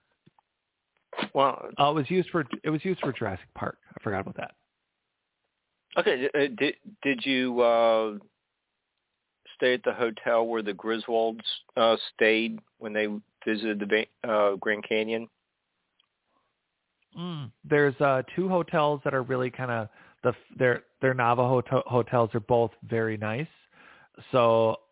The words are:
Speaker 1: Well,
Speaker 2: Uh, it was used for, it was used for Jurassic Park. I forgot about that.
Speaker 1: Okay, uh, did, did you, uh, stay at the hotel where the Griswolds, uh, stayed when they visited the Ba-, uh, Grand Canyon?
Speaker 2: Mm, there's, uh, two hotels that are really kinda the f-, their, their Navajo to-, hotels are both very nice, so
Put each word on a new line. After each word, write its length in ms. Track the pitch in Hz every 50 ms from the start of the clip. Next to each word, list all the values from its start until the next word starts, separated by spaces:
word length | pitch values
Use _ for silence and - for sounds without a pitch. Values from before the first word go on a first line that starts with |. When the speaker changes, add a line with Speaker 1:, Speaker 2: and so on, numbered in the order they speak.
| _ _ _ _ _ _ _ _ _ _ _ _ _ _ _ _ _ _ _ _ _ _ - - - 104 -
Speaker 1:
Well, 360 | 135 135 135 - - - - - -
Speaker 2:
Uh, 120 | 143 147
it 40 | 151
was 160 | 160 135 -
used 200 | 180 185 170 -
for, 140 | - 170 147 - - - -
it 80 | -
was 140 | 156 151 -
used 160 | 190 180 -
for 120 | - 147 123
Jurassic 340 | - 117 104 95 - - _ _
Park. 220 | - 104 - - - _ _ -
I 60 | - -
forgot 180 | 110 101 95
about 160 | 95 95 -
that. 180 | - - - - _ _ _ _ _ _ _ _ _ _ _ _ _ _ _ _ _ _ _ _ _ _ _ _ _ _ _ -
Speaker 1:
Okay, 320 | 175 170 214 160 127 127 143 -
uh, 40 | 151 139 143 120
did, 180 | 104 135 147 - - _ - - _ -
did 240 | 139 135 120 110
you, 340 | 135 135 127 127 127 120 120
uh, 560 | 120 117 117 117 117 113 113 110 110 110 104 101 - _ _ _ _ _ _ _ _ _ _ _ _ _ _ _ _ _ _ _ _ _ _ _ _ - -
stay 180 | _ 135 127 127
at 80 | 120 -
the 80 | 127 107
hotel 540 | 101 120 117 107 - - 127 120 113 117
where 160 | 117 117 113 104
the 100 | 104 98
Griswolds, 720 | 90 104 110 113 110 104 - 117 113 113 113 110 113 - - - - - _ _
uh, 200 | 123 113 113 113 110 - - -
stayed 440 | - 113 110 110 110 113 113 110 110 - _ _ _
when 160 | 113 110 104
they 140 | 107 107 104 104 104 - _ _ _ -
visited 340 | 113 110 104 110 110 107 101
the 80 | 104
Ba-, 420 | 101 107 107 113 - _ _ - 120
uh, 280 | 110 107 104 101 98
Grand 280 | 95 - 110 107 104 101 -
Canyon? 400 | 113 110 110 110 113 113 117 - _ _ _ _ _ _ _ _ _ _ _ _ _ _ _ _ _ _ _ _ _ _ _ _ _ _ _ _ _ _ _ _ _ _ _ _ _ 147
Speaker 2:
Mm, 320 | 175 180 170 151 135 110 - _ _
there's, 320 | 143 151 147 147 143 127 -
uh, 220 | 151 143 135 131 131 - -
two 140 | 175 180 190
hotels 540 | 185 175 160 - - 165 151 147 147 139 -
that 80 | 147 139
are 100 | 135 127
really 280 | 127 131 127 127 127
kinda 400 | - - 127 127 120 117 107 104 - - - - _ _ -
the 80 | 123
f-, 260 | 117 - _ _ -
their, 280 | - 131 127 120 - - _ _ _ 131
their 100 | 131 127
Navajo 480 | 127 120 117 123 120 127 123 131 123
to-, 220 | 120 - 135 127 -
hotels 440 | - 120 123 110 - - 120 117 107 -
are 60 | 117
both 300 | 107 - 123 117 117 110 - _ -
very 340 | 110 117 113 113 110 110 104
nice, 280 | 107 107 110 127 160 - _ _ _ _ _ _ - - - - - _ _ - - -
so 460 | - 131 120 117 113 113 113 110 113 - - _